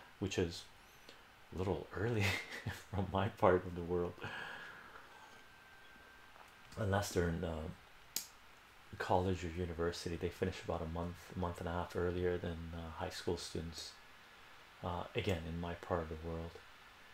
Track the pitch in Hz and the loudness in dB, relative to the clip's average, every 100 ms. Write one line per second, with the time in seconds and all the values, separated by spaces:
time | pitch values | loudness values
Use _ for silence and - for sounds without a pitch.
0 | - - 98 - 87 - - - - - | -14 -4 0 2 2 0 -10 -18 -20 -20
1 | - - - - - - 98 82 - - | -20 -18 -20 -20 -8 -2 2 2 -2 -2
2 | 113 113 95 92 - - 107 - - 95 | 2 4 4 2 -4 -6 -4 -6 -4 -2
3 | 92 95 98 - 104 90 90 85 85 90 | 2 4 2 8 8 8 6 -4 0 2
4 | 87 - 101 - - - - - - - | 2 -2 -6 -6 -8 -8 -12 -14 -16 -16
5 | - - - - - - - - - - | -18 -18 -18 -18 -20 -20 -20 -20 -20 -20
6 | - - - - - - - - 104 98 | -20 -20 -20 -18 -20 -20 -8 0 4 4
7 | 101 95 87 82 85 80 80 - - - | 4 4 4 4 0 -2 -4 -8 -14 -20
8 | - - - - - - - - - 98 | -8 -6 -6 -16 -20 -20 -20 -20 -12 -4
9 | - 92 92 87 87 82 87 82 85 - | 4 6 6 2 0 -2 -2 0 0 0
10 | 90 85 90 - 92 - - 85 80 85 | -2 0 -2 0 0 0 -2 -2 0 -2
11 | 87 87 - 95 87 87 87 87 85 95 | -2 -6 -8 -2 -2 0 -2 0 0 2
12 | 87 87 90 87 85 82 82 82 82 80 | 2 4 4 2 0 -2 -4 -6 -6 -4
13 | 85 - - 85 - 85 82 82 - - | -4 -2 -2 -2 -2 -4 -6 -8 -10 -12
14 | - - - - - - - - 90 87 | -18 -20 -20 -20 -20 -20 -20 -6 -2 -2
15 | 90 120 98 85 82 85 87 85 - 87 | -2 0 2 2 2 -2 -2 -4 0 2
16 | 80 80 82 82 82 - - - - - | 0 -4 -4 -4 -4 -8 -16 -20 -20 -20
17 | - | -18